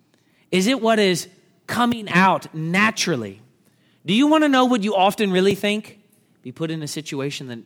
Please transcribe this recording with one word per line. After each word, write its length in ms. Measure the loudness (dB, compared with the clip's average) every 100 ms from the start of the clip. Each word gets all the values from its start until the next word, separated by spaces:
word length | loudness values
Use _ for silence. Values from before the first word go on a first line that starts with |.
| _ _ _ _ _
Is 160 | 0 0
it 140 | 0
what 180 | 0 2
is 300 | 2 0 -6 _ _ _ -8
coming 420 | -2 -2 -2 0
out 460 | 2 4 2 -4
naturally? 880 | -8 -2 0 0 0 -2 -4 -6 -12 _ _ _ _ _ _
Do 100 | 0
you 140 | 2 4
want 160 | 4
to 40 | 4
know 180 | 4 2
what 180 | 2
you 100 | 0
often 380 | 2 2 2 0
really 220 | 2 2 0
think? 420 | -2 -4 -8 -20 _ _ _ _
Be 100 | -18
put 180 | -8 -8
in 120 | -6
a 60 | -8
situation 600 | -10 -10 -8 -6 -8 -12
that 100 | -14